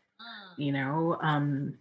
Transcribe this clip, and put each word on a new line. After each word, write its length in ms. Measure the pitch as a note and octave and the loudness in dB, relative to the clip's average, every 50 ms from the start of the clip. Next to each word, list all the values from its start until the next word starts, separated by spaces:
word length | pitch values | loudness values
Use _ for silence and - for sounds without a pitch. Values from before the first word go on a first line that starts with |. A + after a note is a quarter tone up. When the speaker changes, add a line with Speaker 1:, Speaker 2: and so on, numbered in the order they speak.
| _ _ _ _ | _ _ _ _
Speaker 1:
Mm. 440 | A3+ A#3 A3+ G#3+ G3+ F#3 - - D3 | -16 -16 -16 -16 -16 -16 -8 -4 0
Speaker 2:
You 80 | C#3+ C#3 | 0 0
know, 460 | C#3 C3+ C3+ C#3+ D#3+ E3 E3 E3+ - | 0 0 0 0 2 2 2 0 2
um, 540 | - D#3 D3+ D3 C#3+ C#3+ C#3+ C3+ C#3+ - D3 - | 2 2 2 4 2 2 0 0 -2 -4 -6 -8